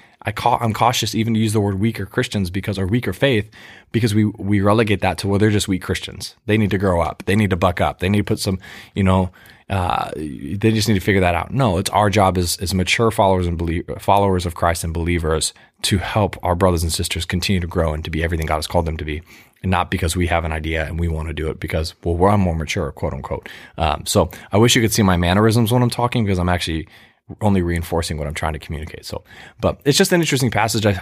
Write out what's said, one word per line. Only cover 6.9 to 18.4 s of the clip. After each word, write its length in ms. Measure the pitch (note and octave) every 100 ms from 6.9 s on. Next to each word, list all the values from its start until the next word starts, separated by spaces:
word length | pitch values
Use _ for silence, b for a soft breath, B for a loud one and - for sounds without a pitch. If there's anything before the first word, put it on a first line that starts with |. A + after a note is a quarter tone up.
| E2+
up. 240 | D#2 - -
They 120 | G#2+
need 140 | G2+
to 40 | F2+
buck 240 | F#2 F2
up. 200 | E2 -
They 100 | F#2
need 80 | G#2
to 60 | G2+
put 140 | A2
some, 200 | G2+ F#2+ B B B
you 100 | G2+
know, 280 | F#2+ F#2+ F#2 B B B B
uh, 420 | G2 F2 G1+ - -
they 560 | D2+ A#1+ C#2+ G2+ A2
just 180 | A2 G#2+
need 60 | G2
to 40 |
figure 220 | G#2+ G2
that 140 | F2+ E2+
out." 180 | -
No, 240 | B2 B2+ F2
it's 120 | F#2+
our 180 | G2 G#2
job 280 | G2+ F#2+ F#2
as, 200 | E2+ -
as 160 | F2+
mature 380 | F#2 F2 - A2+
followers 360 | A2+ G2 F#2 F2
and 100 | E2+
belie-, 280 | E2+ E2+ - -
followers 460 | - G2 G2+ F#2 F2
of 100 | -
Christ 280 | E2+ E2
and 100 | E2+
believers 600 | E2 E2 E2+ E2 D#2+ - - b b
to 160 | - F#2+
help 360 | - A2+ G2 -
our 120 | F2+ F2
brothers 280 | F#2 F2
and 80 | E2+
sisters 320 | - F2 F#2
continue 380 | - F2+ - F#2+
to 60 | E2+
grow 260 | F2+ D#2+
and 100 | D2+
to 80 | E2
be 100 | D#2+
everything 240 | E2 E2+